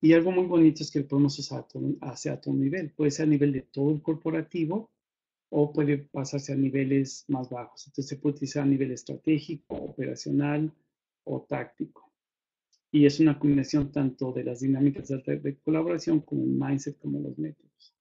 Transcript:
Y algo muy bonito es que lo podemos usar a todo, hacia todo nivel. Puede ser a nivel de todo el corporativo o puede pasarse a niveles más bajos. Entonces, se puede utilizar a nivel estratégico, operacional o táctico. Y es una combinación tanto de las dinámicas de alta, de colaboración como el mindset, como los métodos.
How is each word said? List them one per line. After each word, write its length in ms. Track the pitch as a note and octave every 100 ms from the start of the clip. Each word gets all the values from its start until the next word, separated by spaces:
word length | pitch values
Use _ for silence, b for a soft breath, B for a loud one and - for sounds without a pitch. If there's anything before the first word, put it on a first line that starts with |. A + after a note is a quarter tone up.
Y 100 | D#3+
algo 180 | E3 E3+
muy 140 | F#3 F3+
bonito 380 | F3 D#3+ D3+
es 80 | C#3+
que 80 | D3+
lo 80 | C#3
podemos 300 | C#3 C#3+ C#3
usar 200 | C#3 C3
a 60 | -
todo, 280 | C3 C3+ C#3+
hacia 400 | C3+ B2 D3+ C#3
todo 120 | - C3+
nivel. 360 | C3+ F3+ D#3+
Puede 200 | _ D3+
ser 160 | C#3 D#3
a 20 |
nivel 240 | D3 C#3+
de 80 | C3+
todo 300 | - - C#3+
el 100 | D3+
corporativo 920 | D3 D#3 E3 D#3+ D#3 F3 D#3 G3 A3 _ _ _ _ _ _
o 220 | - D3
puede 280 | D3+ D3 C#3+
pasarse 520 | - C#3+ C3 C#3+ C#3
a 60 | C3+
niveles 680 | C3+ C3+ C3+ C#3 C3+ - -
más 200 | C#3 B2
bajos. 380 | B2 A#2+ - -
Entonces, 220 | - C#3
se 80 | C#3
puede 180 | D3+ C#3+
utilizar 280 | C3+ D3+
a 20 | C#3
nivel 260 | C3+ C3
estratégico, 840 | B2+ - C#3 - D3+ - D#3+ _ -
operacional 1000 | C#3 - B2+ - D3+ C#3 C#3+ D3 D#3 - _ _ _ _
o 220 | - C3+ -
táctico. 640 | C#3 - _ - - _ _ _ _ _ _ _ _ _
Y 140 | D3+ C#3+
es 160 | C#3+
una 180 | D#3+ C#3+
combinación 520 | D3 C#3 C3+ D3+ C#3+
tanto 420 | - C3+ B2+ C3
de 100 | B2+
las 160 | B2 A#2+
dinámicas 480 | C3 C3+ C#3+ C#3 C3
de 80 | C3+
alta, 200 | C3 C#3+
de 220 | C#3+ C#3+
colaboración 600 | - D#3 E3 E3+ D#3+ D#3+
como 240 | D#3 D3
el 60 | B2+
mindset, 480 | C3+ C3+ C#3 C#3 C#3
como 240 | C#3+ C#3+
los 160 | C#3+ C3
métodos. 580 | D#3 D3+ _ _ _ _